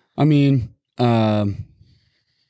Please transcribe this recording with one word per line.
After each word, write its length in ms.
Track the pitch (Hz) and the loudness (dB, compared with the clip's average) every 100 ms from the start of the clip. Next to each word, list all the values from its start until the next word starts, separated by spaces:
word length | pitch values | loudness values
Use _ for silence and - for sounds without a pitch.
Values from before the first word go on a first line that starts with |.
| _ - | _ -2
I 60 | 143 | 0
mean, 480 | 147 139 139 - - _ - | 2 2 0 -4 -12 _ -4
um, 680 | 120 113 110 107 104 92 - _ _ _ _ _ _ _ | 0 0 0 0 -2 -6 -12 _ _ _ _ _ _ _